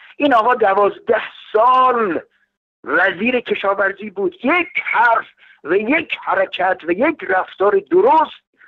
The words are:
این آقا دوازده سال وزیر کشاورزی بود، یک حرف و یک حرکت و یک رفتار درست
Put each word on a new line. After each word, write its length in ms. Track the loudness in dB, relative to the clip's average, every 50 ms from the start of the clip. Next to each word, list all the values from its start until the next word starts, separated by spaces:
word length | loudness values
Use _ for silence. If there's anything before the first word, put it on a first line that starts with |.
| -20 -20 -6
این 180 | -2 0 2 2
آقا 200 | 2 2 2 2
دوازده 680 | 2 2 2 2 2 2 0 0 -4 -2 -2 -2 -2 -2 -8 -16 -20 -16 -4
سال 680 | 0 2 4 4 4 4 4 2 2 0 -2 -2 -4 -6 -8 _ _ _ _ _ _ _ _ _ _ _ -8
وزیر 560 | -4 -2 0 0 0 -2 -2 -4 -2 -2 -2
کشاورزی 680 | -2 -4 -6 -4 -2 -2 -2 0 -2 -4 -4 -8 -14 -12
بود، 240 | -8 -4 -4 -4 -6
یک 340 | -4 -2 -2 0 0 -2 -4 -8 -8 -6
حرف 420 | -2 0 0 2 2 2 0 -4 -8 _ _ _ _ _ _ -6
و 120 | -2 -2
یک 420 | -2 0 0 -2 -2 -2 -6 -10 -10
حرکت 560 | -6 -4 -2 -2 -2 -4 -4 -2 -2 -2 -2 -4 -4 -6
و 40 |
یک 320 | -2 0 -2 -2 -2 -4 -6 -4
رفتار 540 | -2 -2 -4 -6 -4 -2 0 0 0 0 -2 2
درست 520 | 2 2 4 4 4 4 2 0 -6 -16 _ _ _ _ -20